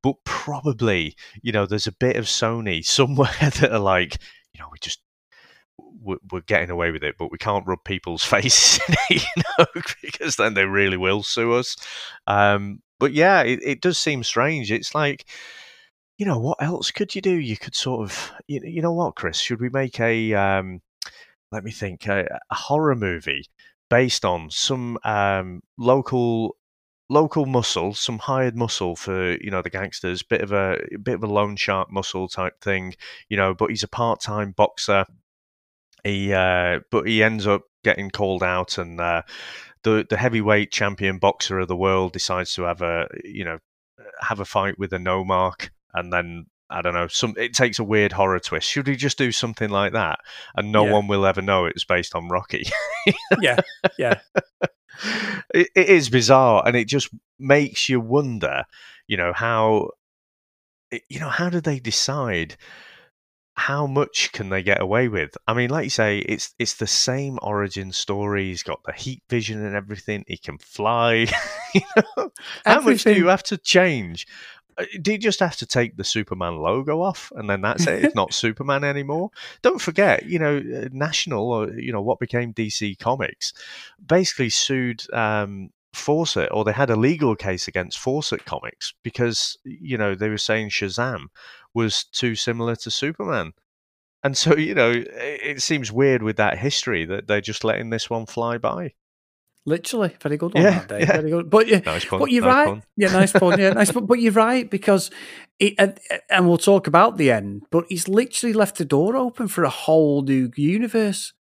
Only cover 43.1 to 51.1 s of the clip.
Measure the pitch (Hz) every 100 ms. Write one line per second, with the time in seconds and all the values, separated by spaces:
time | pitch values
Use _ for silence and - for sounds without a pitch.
43.1 | - 95 101 87 82 _ _ _ _ 107
44.1 | - - 107 98 104 98 87 95 92 90
45.1 | 92 95 92 92 - - _ _ 90 90
46.1 | 90 87 85 82 _ _ 87 87 87 87
47.1 | - 120 101 120 120 127 101 104 107 101
48.1 | 101 95 92 - 78 - 143 135 135 139
49.1 | - 131 113 120 110 107 101 101 98 90
50.1 | - - - - - 104 107 104 104 101